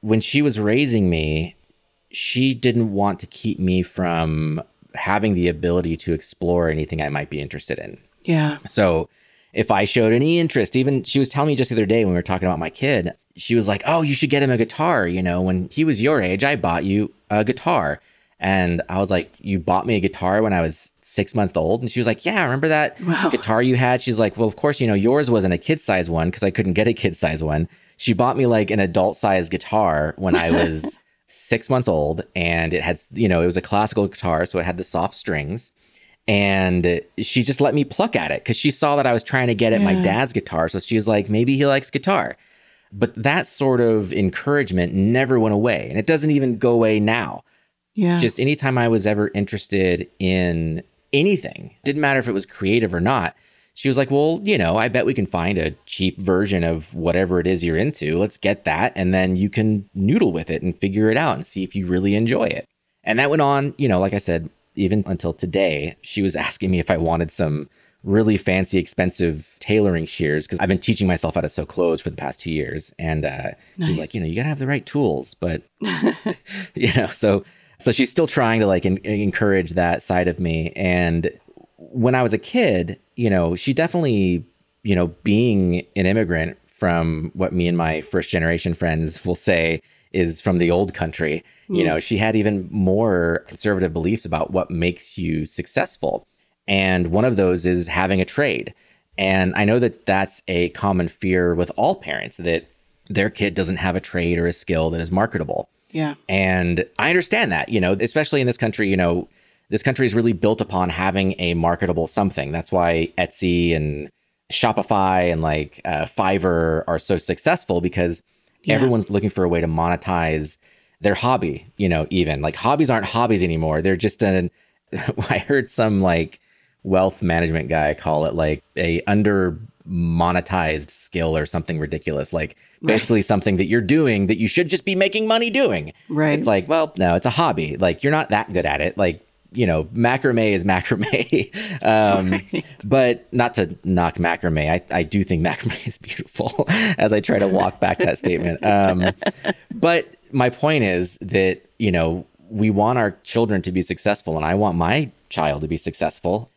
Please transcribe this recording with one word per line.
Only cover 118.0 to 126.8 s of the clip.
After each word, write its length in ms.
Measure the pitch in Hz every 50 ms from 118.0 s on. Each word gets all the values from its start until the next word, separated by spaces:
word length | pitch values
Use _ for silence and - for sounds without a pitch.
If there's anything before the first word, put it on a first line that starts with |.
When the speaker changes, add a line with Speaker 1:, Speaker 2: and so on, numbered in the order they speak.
| 87 87 85 - _ _ _ _ _ _ _ _ _
Speaker 2:
Yeah. 120 | - 110
Speaker 1:
everyone's 340 | 107 131 131 120 113 98 -
looking 180 | 101 101 101 104
for 140 | - - 92
a 60 | 87
way 120 | 85 85
to 60 | 82 82
monetize 880 | 80 80 82 87 87 87 - - 92 85 82 80 78 78 76 76 - _ _ _ _ _ _ _ _ _
their 120 | - 101 101
hobby, 500 | - - 123 127 123 - 82 69 - - - _ _
you 100 | 104 90
know, 180 | 85 80 78 -
even. 320 | - 92 85 76 76 69
Like, 140 | 73 76 76
hobbies 340 | - - 117 143 147 160 127
aren't 160 | 127 - -
hobbies 380 | - - 113 120 117 110 95 87
anymore. 380 | 87 82 80 80 78 78 78
They're 140 | 82 95 95
just 280 | 85 101 104 - _ 113
an, 260 | 101 95 92 87 87 _ _ _ _ _ _ _ _
<laughs> 380 | - 87 - - - - 117 -
I 80 | - 95
heard 300 | - - 143 139 123 -
some, 300 | - - 117 110 104 98
like, 380 | 95 92 85 82 80 78 - - _ _ _ _ _ _ _ _